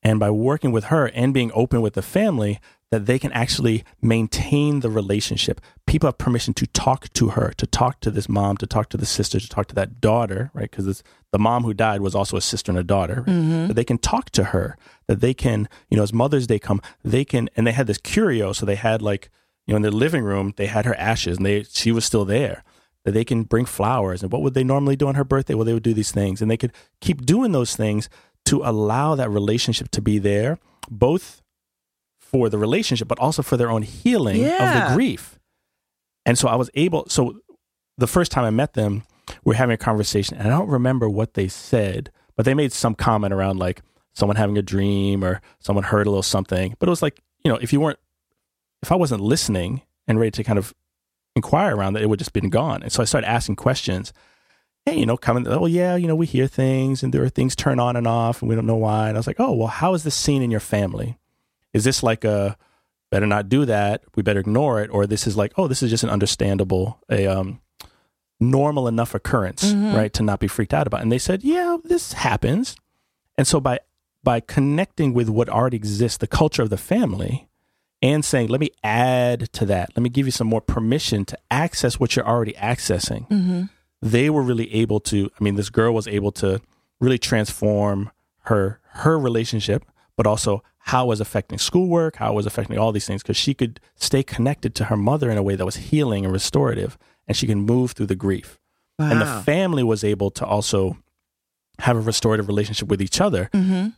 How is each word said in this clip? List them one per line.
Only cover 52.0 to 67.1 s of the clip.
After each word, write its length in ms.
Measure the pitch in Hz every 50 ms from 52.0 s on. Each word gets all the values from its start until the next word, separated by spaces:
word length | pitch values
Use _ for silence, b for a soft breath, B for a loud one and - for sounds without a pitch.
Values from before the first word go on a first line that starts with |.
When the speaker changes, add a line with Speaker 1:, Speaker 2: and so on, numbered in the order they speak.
| 107
Speaker 1:
it 60 | 107
would 100 | 107 98
just 140 | - - -
been 160 | 104 95 95
gone. 340 | - 107 101 - - - -
And 80 | 113
so 100 | - -
I 40 | 117
started 240 | 107 - 143 110 -
asking 260 | 117 117 - - 104
questions. 560 | - - 123 131 - - - - 185 151 - b b b b b b b b b b b b b _ _
Hey, 120 | 277 330 -
you 60 | -
know, 100 | 113 117
coming, 320 | 123 - - 120 123 123 -
"Oh, 180 | - 156 175
yeah, 300 | 170 165 175 180 180 180
you 120 | 180 175 165
know, 80 | 160
we 100 | 160 170
hear 200 | 160 - - 131 135
things, 560 | - - 135 131 131 131 131 135 135 131 -
and 100 | 131 131
there 100 | 139 131
are 60 | 131
things 260 | - - 127 131 -
turn 240 | - - 147 131 127
on 160 | 120 123 120
and 100 | 120 120 117
off, 340 | 117 117 117 117 120 -
and 80 | - 113
we 60 | 113
don't 100 | 113 113
know 100 | 110 113
why." 320 | 113 110 110 107 110 110 110
And 80 | 110 110
I 20 |
was 80 | 117 -
like, 120 | - -
"Oh, 140 | 233 269 151
well, 140 | 117 113 113
how 240 | - - 151 180 190
is 100 | 170 156
this 120 | 156 135
seen 260 | - - - 143 135
in 100 | 131 120
your 80 | 113 107
family? 580 | - - - 104 101 92 - 104 113 117 117 _ _ _ _ _ _ _ _ _ _ _ _
Is 120 | - 107
this 180 | 127 131 - -
like 220 | 117 113 110 -
a, 320 | 110 104 101 101 98 101 _ _ _ _ _ _ _ _ _ _ _
'Better 160 | - 98 104 107
not 200 | 101 104 104 98
do 160 | 127 139 147
that, 360 | 123 110 104 104 101 104 - _ _ _
we 80 | - 101
better 180 | 107 104 101
ignore 400 | 92 104 107 120 147 147 120 107
it,' 80 | 104 107
or 180 | - 101 101 101
this 180 | 107 104 -
is 120 | 120 98 107
like, 160 | 101 104 - -
'Oh, 100 | 190 151
this 120 | 131 -
is 80 | - 117
just 140 | 113 110 -
an 60 | -
understandable, 880 | - 101 104 101 - - - 101 98 95 101 92 95 92 92 107 117 _ _
a, 180 | _